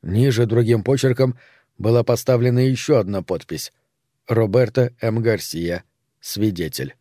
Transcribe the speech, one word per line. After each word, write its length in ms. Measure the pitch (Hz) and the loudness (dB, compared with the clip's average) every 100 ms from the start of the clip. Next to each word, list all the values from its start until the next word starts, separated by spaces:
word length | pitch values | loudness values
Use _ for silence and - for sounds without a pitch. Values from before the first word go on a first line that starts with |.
Ниже 440 | - 98 135 117 117 | -2 0 2 2 0
другим 380 | 113 113 117 | 2 2 2
почерком 520 | 101 135 131 120 131 123 _ _ _ _ | 2 0 0 2 0 -2 _ _ _ _
была 260 | 107 117 | 0 2
поставлена 560 | 113 117 - 123 123 123 | 2 -2 2 2 2 2
еще 380 | 131 127 - 139 | 0 0 2 0
одна 240 | 95 98 | 2 -6
подпись. 500 | - 87 - 80 - _ _ _ _ _ - | -6 -8 -6 -10 -12 _ _ _ _ _ -2
Роберто 680 | 113 110 110 120 131 123 _ | 0 2 2 2 0 -2 _
М. 200 | 113 113 | -4 0
Гарсия, 600 | 113 107 - 80 85 87 _ _ _ _ | 0 -2 -4 -6 -6 -6 _ _ _ _
свидетель. 720 | - - 107 87 80 - 67 - | -14 -2 -2 -2 -8 -6 -10 -12